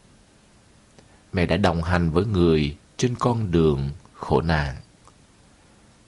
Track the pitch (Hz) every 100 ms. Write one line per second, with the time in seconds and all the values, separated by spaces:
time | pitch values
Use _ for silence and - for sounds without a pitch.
0 | _ _ _ _ _ _ _ _ _ -
1 | _ _ _ 95 82 82 92 82 80 87
2 | 85 80 107 95 87 78 71 - _ -
3 | 123 120 127 117 104 85 80 69 69 73
4 | - - - 69 82 78 69 65 - _
5 | - _ _ _ _ _ _ _ _ _